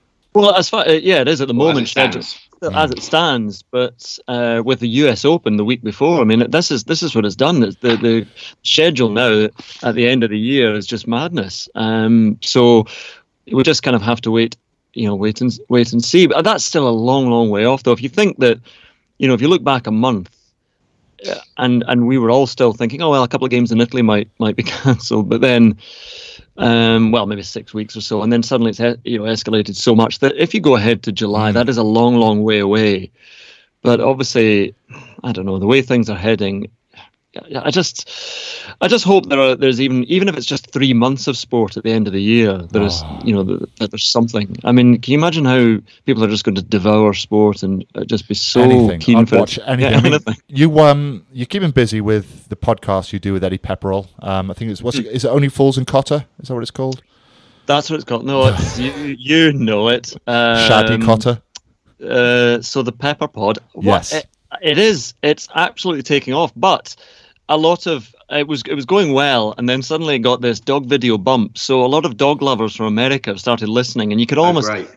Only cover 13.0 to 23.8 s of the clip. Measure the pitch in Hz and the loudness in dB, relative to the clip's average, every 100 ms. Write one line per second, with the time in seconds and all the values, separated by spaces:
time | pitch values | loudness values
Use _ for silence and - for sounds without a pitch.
13 | - - _ _ - 131 165 147 143 120 | -20 -20 _ _ -4 0 2 0 0 -2
14 | 101 117 113 113 113 - _ _ _ - | 0 -4 0 0 0 -4 _ _ _ -6
15 | 107 98 107 107 127 117 - 123 117 117 | -4 -2 -4 -2 -4 -4 0 0 2 -2
16 | - 175 170 143 185 208 - 165 131 113 | 2 4 4 2 0 -2 -2 -2 0 0
17 | 120 139 127 117 117 101 113 131 - 120 | 0 0 2 2 2 2 0 0 0 0
18 | 127 160 208 - 127 113 - - - _ | -2 0 0 2 0 0 -6 -20 -20 _
19 | _ _ 135 120 143 180 135 131 113 110 | _ _ 0 2 2 2 2 -2 -2 0
20 | 127 110 90 _ _ _ _ _ _ _ | 0 -2 -6 _ _ _ _ _ _ _
21 | _ _ - 90 - - 127 123 117 123 | _ _ -10 -10 -10 -4 0 0 0 0
22 | 120 131 113 127 131 - 123 110 120 139 | 2 2 2 2 2 2 0 0 -4 -2
23 | 165 139 123 131 131 123 117 117 | 0 2 0 -2 -2 0 0 0